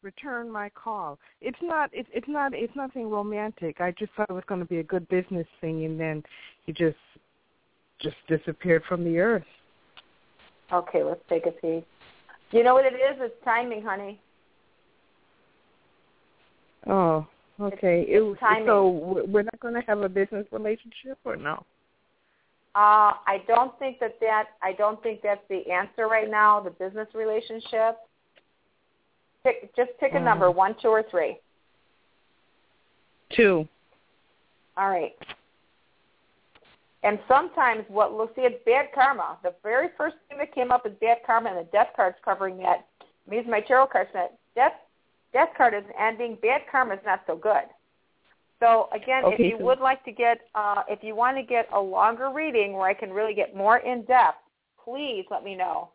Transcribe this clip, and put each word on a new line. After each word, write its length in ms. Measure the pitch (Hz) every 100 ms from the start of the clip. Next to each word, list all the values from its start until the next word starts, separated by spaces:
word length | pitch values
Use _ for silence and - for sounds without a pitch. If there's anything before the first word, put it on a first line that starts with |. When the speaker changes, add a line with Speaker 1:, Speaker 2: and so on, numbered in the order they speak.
Speaker 1:
return 480 | 196 - 285 240 233
my 180 | 214 208
call? 480 | - - 214 165 143 _ _
It's 180 | 240 -
not. 280 | 339 320 285
It, 140 | - 247
it's 160 | - -
not. 240 | 294 277
It's 200 | 190 226 277
nothing 320 | 269 269 226
romantic. 720 | 208 208 208 214 - 170 -
I 120 | 180
just 200 | 175 214 -
thought 120 | 208
it 60 |
was 100 | 185 -
gonna 160 | 185 170
be 120 | 170
a 60 |
good 240 | 160 185 170
business 380 | 185 180 180 160 _
thing, 240 | 165 160
and 140 | 160 160
then 240 | 160 151 - - - _ -
he 60 |
just, 240 | 156 165 151 _ _ _ _ _ _ _ _ _ _
just 160 | 147 - -
disappeared 540 | 160 - 156 185 165 -
from 160 | 180
the 140 | 170 165
earth. 260 | 202 226 156 _ _ _ _ - _ _ _ _ _ _ _
Speaker 2:
Okay, 300 | 180 170 175
let's 200 | 151 170 _
take 180 | 170 165
a 40 |
peek. 320 | 165 165 165 165 _ - _ _ - _
You 100 | 226
know 120 | 240
what 100 | 254
it 100 | 269
is? 220 | 254 262 269
It's 140 | 247 233
timing, 380 | - 226 240 214
honey. 380 | 214 196 202 208 _ _ _ _ _ _ _ _ _ _ _ _ _ _ _ _ _ _ _ _ _ _ _ _ _ _ -
Speaker 1:
Oh, 400 | 196 175 156 156 _ _ -
okay. 420 | 202 202 190 175
Speaker 2:
It's, 80 | -
it's 260 | 196 220 202
Speaker 1:
It, 40 |
Speaker 2:
timing. 260 | 233 220 220
Speaker 1:
so 320 | 208 190 175
w-, 260 | 170 190 -
we're 160 | 208
not 180 | 208 -
gonna 220 | 240 233 240
have 140 | 208
a 80 | 202
business 380 | 185 196 208 202
relationship, 680 | 220 214 226 233 - 262 269
or 120 | 254 -
no? 280 | 143 - - _ _ _ _ _ _ _ _ _ _
Speaker 2:
Uh, 380 | 202 208 214 208 - -
I 160 | 196 190
don't 280 | 233 262 -
think 180 | 269 247
that, 160 | 226 226
that, 300 | 226 214 214 _
I 100 | 185
don't 280 | 190 208 214
think 200 | 226 214
that's 180 | 214 202 _
the 180 | 190 -
answer 360 | 180 202 - 220
right 240 | 220 220
now, 300 | 214 214 208
the 100 | 190
business 380 | 170 185 202 214
relationship. 840 | 220 220 214 226 226 226 220 220 226 - _ _ _ _ _ _ _ _ _ _ _ _ _
Pick, 320 | 262 226 202
just 160 | - 269 -
pick 140 | 277
a 60 | 269
Speaker 1:
Mm. 60 |
Speaker 2:
number, 260 | 254 202 185
one, 240 | 175 190 220
two, 80 | 233
or 140 | 220 220
three. 300 | 180 151 - _ _ _ _ _ _ _ _ _ _ _ _ _ _ _ _ _ _ _
Speaker 1:
Two. 320 | - 220 175 156 _ _ _ _ _ _ _ _ _ _ -
Speaker 2:
All 120 | 196
right. 280 | 185 147 - - - _ _ _ _ _ _ _ _ _ _ _ _ _ _ _ _
And 160 | 208 208 -
sometimes 580 | 262 349 - 254 220 208
what 260 | 202 208
we'll 160 | 214 226 226
see 60 |
is 100 | 254 202 -
bad 200 | 254 277
karma. 440 | - 262 254 160 160
The 120 | 180 175
very 260 | 208 240 339 -
first 200 | 302 311 _
thing 100 | 277
that 160 | 294
came 160 | - 247
up 160 | 247 226
is 60 | 196
bad 180 | 220 233 233
karma, 240 | 226 226
and 80 | 180
the 120 | 170
death 160 | 202 240 -
card's 220 | 196 185
covering 340 | - 190 190 185
that. 280 | 180 180 - _ - _ -
I'm 60 |
using 180 | 214 233
my 100 | 214
tarot 280 | 208 254 262
card 200 | 196 190
set. 260 | 196 175 _ _
Death, 200 | - 269 - _ _ _ _ _
death 160 | 247 330 -
card 180 | 254
is 100 | 208 202 -
ending. 380 | 220 220 240 214
Bad 200 | 214 269 -
karma 240 | 269 247
is 60 | 196
not 160 | 214 190 -
so 100 | 165
good. 280 | 208 190 - _ _ _ _ _ _ _ _ _
So 300 | 233 226 -
again, 320 | 214 220 262
Speaker 1:
Okay, 120 | 254 220
Speaker 2:
if 40 | 240
you 60 | 226
Speaker 1:
so 60 |
Speaker 2:
would 140 | 208 262
like 240 | 262 269
to 80 | -
get, 280 | 214 233 226 -
uh, 280 | 214 208 202 -
if 160 | 208
you 120 | 214 214
want 220 | 240 269
to 40 |
get 240 | 240 240 226
a 80 | 196
longer 480 | 196 185 208 233 269
reading 440 | 269 311 233 202
where 120 | 190 190
I 40 |
can 180 | 202 208
really 220 | 190 220
get 240 | 208 190 190
more 220 | 196 240
in 240 | - 247
depth, 340 | 214 254 185 - _ _ _ _
please 400 | - 262 294 214 185
let 120 | 202
me 120 | 196
know. 340 | 190 185 160 175